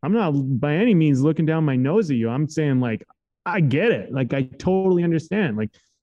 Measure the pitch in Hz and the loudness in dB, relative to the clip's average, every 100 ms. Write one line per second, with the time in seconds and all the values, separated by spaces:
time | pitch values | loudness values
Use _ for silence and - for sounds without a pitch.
0 | 151 226 175 143 135 123 147 160 240 170 | -2 0 0 0 0 -2 0 2 2 4
1 | 156 131 147 160 160 160 151 127 135 208 | 4 2 2 0 0 0 0 0 0 0
2 | 170 120 113 131 151 165 147 127 123 107 | 0 0 -2 -2 -4 -2 0 0 0 -4
3 | - _ _ _ - 208 139 143 226 123 | -10 _ _ _ -6 0 2 2 0 -2
4 | 92 131 123 139 127 - 180 190 190 175 | -4 -6 -4 -4 -6 -4 -2 0 2 0
5 | 175 160 165 208 160 107 110 _ _ _ | 0 -2 -2 -4 -2 -2 -6 _ _ _